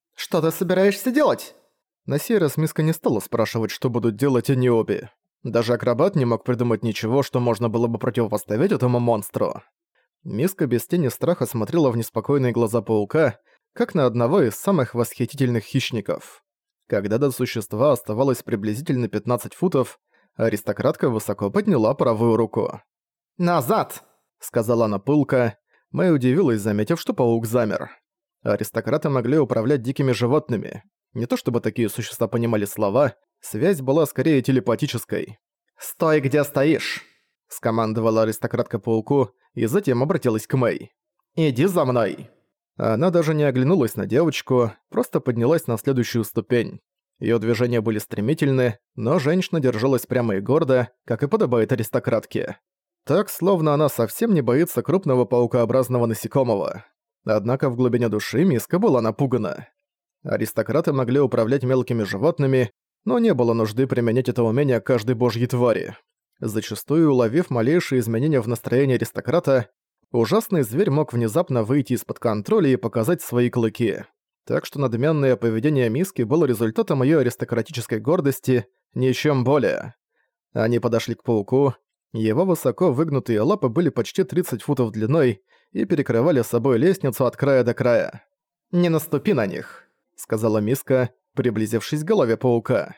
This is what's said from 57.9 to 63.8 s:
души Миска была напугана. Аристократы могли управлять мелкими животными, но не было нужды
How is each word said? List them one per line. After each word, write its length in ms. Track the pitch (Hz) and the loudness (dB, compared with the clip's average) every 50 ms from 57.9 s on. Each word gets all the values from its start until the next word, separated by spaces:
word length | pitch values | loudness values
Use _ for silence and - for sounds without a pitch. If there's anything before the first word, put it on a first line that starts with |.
| 113 123 131 113 | 2 2 0 0
души 340 | 101 107 - - - 117 165 | -2 -2 -4 -2 0 2 2
Миска 340 | 190 147 113 - - - 175 | 2 2 0 0 -2 -2 0
была 240 | 208 233 151 123 | 2 2 2 2
напугана. 680 | 113 110 110 - 139 131 120 120 107 95 - - - - _ _ _ _ _ _ _ _ _ _ - | 2 0 0 0 -2 0 0 -2 -2 -4 -8 -8 -12 -18 _ _ _ _ _ _ _ _ _ _ -8
Аристократы 720 | - - 107 113 107 - - 110 - 117 147 170 - 143 | -4 -4 -2 -4 -4 -4 -4 -2 -2 0 -2 0 0 0
могли 260 | 135 127 113 123 143 | -2 0 0 2 2
управлять 440 | 143 123 - 117 113 107 131 143 120 | 2 2 2 0 0 2 0 0 0
мелкими 400 | 127 131 131 123 - 123 117 107 | 0 0 0 0 0 -2 -2 -2
животными, 640 | 92 117 98 110 151 127 - 143 135 135 131 127 107 - _ _ _ _ _ - | -2 -2 -2 0 0 0 2 0 2 2 2 2 0 -4 _ _ _ _ _ -4
но 120 | 208 254 240 | -2 0 2
не 160 | 233 226 175 | 2 2 2
было 200 | 127 123 117 117 | 2 2 2 2
нужды 340 | 117 113 107 104 113 | 2 0 0 0 0